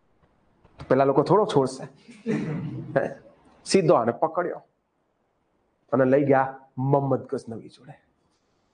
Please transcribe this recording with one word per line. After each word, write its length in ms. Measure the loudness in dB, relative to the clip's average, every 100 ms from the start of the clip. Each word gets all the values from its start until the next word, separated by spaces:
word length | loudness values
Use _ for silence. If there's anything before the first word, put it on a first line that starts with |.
| _ _ _ _ _ _ _ -12 -2
પેલા 160 | 2
લોકો 200 | 2 2
થોડો 220 | 2 2 2
છોડશે. 420 | 0 0 -4 -16 -20 -20 -12 -6 -4 -4 -8 -8 -10 -4 -2 -2 -6 -20 _ _ _ 0
સીધો 280 | 2 4
આને 180 | 4 2
પકડ્યો 500 | 0 -2 -2 -6 -8 -16 _ _ _ _ _ _ _ _ _ _ _ _
અને 140 | 0 4
લઈ 180 | 2
ગયા 360 | 4 2 0 -6 -14 -6
મોહમ્મદ 480 | 0 0 2 -2 -4
ગઝનવી 440 | -10 -10 -14 -16
જોડે. 340 | -20 -20 -20 _ _ _ _ _ _ _